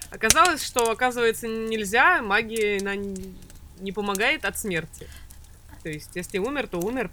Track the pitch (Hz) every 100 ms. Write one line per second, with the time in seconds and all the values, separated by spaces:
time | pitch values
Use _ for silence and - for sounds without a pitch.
0 | - - 220 311 349 311 - 254 226 220
1 | 254 240 233 226 233 226 220 220 196 233
2 | 320 339 220 208 226 226 208 202 196 196
3 | 202 190 190 180 - - - - 196 196
4 | 202 196 240 302 196 - 214 165 165 -
5 | - - - - - - - - 165 151
6 | - 180 175 190 220 285 247 175 190 262
7 | 180